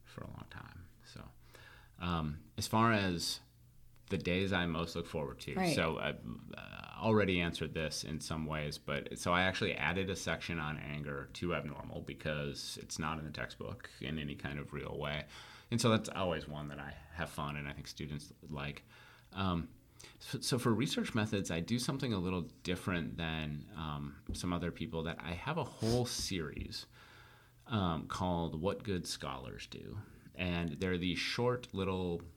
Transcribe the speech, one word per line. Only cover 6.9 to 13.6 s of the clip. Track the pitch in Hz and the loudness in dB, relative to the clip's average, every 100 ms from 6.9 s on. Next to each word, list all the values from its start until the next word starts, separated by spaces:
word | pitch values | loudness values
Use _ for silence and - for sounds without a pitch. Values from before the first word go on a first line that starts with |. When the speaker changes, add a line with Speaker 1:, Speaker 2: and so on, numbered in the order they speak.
| 50 | 0
Speaker 1:
already | 110 107 98 90 | 6 8 8 6
answered | 85 80 78 | 4 2 -2
this | 80 76 - | 0 0 -2
in | - 78 | -2 -4
some | - 80 | -2 -2
ways, | 76 78 73 73 | 0 0 -2 -4
but | - 71 - - | -2 -2 -2 -2
so | 92 | 4
I | 87 | 6
actually | 92 92 101 | 6 4 0
added | - 73 90 95 | 2 2 2 0
a | 92 | 0
section | - 80 - 82 | 0 -2 0 0
on | 76 76 | 0 -2
anger | 76 73 73 69 65 | -4 -4 -4 -4 -6
to | - 87 | -4 0
Abnormal | 80 71 69 78 78 80 | 0 0 -6 -6 -6 -6
because | 76 78 76 71 69 - - | -4 -2 0 -2 -4 -6 -8
it's | - - | -6 -2
not | 78 78 | -2 -2
in | |
the | 76 | -4
textbook | 73 58 - | -6 -6 -6